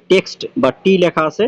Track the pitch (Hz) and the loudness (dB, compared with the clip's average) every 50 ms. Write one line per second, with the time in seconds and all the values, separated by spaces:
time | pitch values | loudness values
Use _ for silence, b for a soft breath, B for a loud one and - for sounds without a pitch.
0 | _ - 180 190 - - - - - - - 254 247 131 - - - 190 196 185 | _ 0 0 0 0 -2 -8 -14 -14 -10 -4 -2 -2 -2 -2 0 0 0 2 2
1 | 175 165 - 165 156 156 151 - 214 | 2 0 0 0 -2 -2 -2 -2 -4